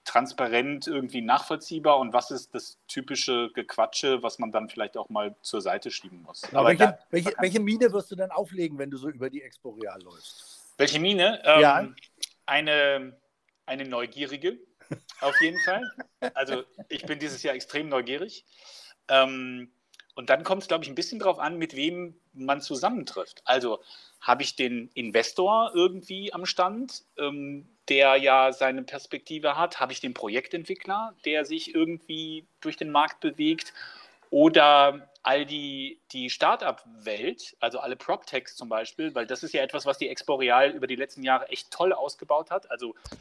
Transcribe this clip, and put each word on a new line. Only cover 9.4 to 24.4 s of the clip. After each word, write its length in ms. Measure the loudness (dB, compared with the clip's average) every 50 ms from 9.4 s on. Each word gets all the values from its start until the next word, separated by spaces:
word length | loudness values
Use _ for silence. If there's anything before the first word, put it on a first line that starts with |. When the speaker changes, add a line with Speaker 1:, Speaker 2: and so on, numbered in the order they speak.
| -16
Speaker 2:
Expo 280 | -16 -20 _ -18 -16
Real 300 | -14 -12 -12 -12 -12 -14 -18
läufst? 720 | -20 -20 -20 -20 -20 -20 -20 -20 -20 -20 -20 -20 -8 _
Speaker 1:
Welche 220 | 2 2 2 2 2
Miene? 400 | 0 2 2 4 4 4 2 4 6
Ähm, 160 | 8 10 10
Speaker 2:
Ja. 280 | 10 10 8 6 2 -2 -8 -16 -20 -20 _ _ -14 -14 _ _ _
Speaker 1:
eine, 720 | -2 -2 0 2 2 4 4 4 4 2 0 -2 -8 -16 _ _ _ _ _ _ _ _ _ _
eine 240 | -8 -8 -8 -8 -6
neugierige, 720 | -6 -6 -6 -6 -6 -8 -8 -8 -6 -6 -4 -4 -6 -6 -10 _ _ _ _ -12 -12 -12 _ -16 -8 -4 -2
auf 180 | 0 2 4
jeden 180 | 2 2 2 0
Fall. 220 | -2 0 0 -2 -4 -6 -10 -14 -18 _ _ -8 -8 -6 -4
Also 300 | -4 -4 -4 -4 -6 -8 -10 _ -20 -14 -12
ich 160 | -10 -10 -8
bin 120 | -8 -8 -6
dieses 240 | -6 -8 -8 -6 -4
Jahr 120 | -4 -4
extrem 340 | -6 -6 -8 -6 -6 -4 -2
neugierig. 560 | -2 -2 -2 -2 -6 -6 -8 -8 -12 -16 _ _ _ _ -20 -20 -20 -20 -20 -20 -20 _ _ 4
Ähm, 600 | 6 6 6 4 2 -6 -10 -10 -10 -12 -14 -16 _ _ _ _ _ -20 -20 _ _
und 140 | -4 2 2
dann 140 | 2 4 4
kommt's, 240 | 0 -2 -2 -2 -2
glaub 140 | -2 -2 -2
ich, 60 | -4
ein 60 | -8
bisschen 240 | -8 -8 -6 -6 -4
drauf 200 | 0 0 0 0
an, 180 | -2 -6 -4
mit 180 | -4 -6 -6 -6
wem 400 | -4 -4 -4 -4 -4 -8 -12 -14 _ _ _ _
man 260 | -8 -4 -4 -4 -4
zusammentrifft. 800 | -4 -6 -6 -2 -2 -2 -2 -4 -8 -8 -8 -10 -10 -10 -12 -6 -2
Also 340 | 0 2 2 2 0 -4 -4 -8 -12 -20 -20 -20 -20 _ _
habe 220 | 0 2 2 2